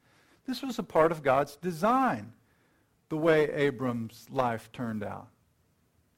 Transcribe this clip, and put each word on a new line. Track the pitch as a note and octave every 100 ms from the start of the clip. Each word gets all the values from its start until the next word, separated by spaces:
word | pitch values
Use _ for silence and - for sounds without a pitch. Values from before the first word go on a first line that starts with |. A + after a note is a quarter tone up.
| _ _ _ _ -
This | B3
was | C4+ A#3
a |
part | - E3+ D#3+
of | D#3+
God's | C3+ C3 C#3+ -
design, | F3+ D#3+ G3+ C4 B3+ B2+ G#2+ - _ _ _ _ _ _ _
the | D#3
way | E3 D#3 D3+
Abram's | D3+ C#3+ A#2 C3 A#2+ A2 - -
life | C3 B2 A2+ -
turned | - A#2 A2
out. | G2 G2 G#2 _ _ _ _ _ _ _ _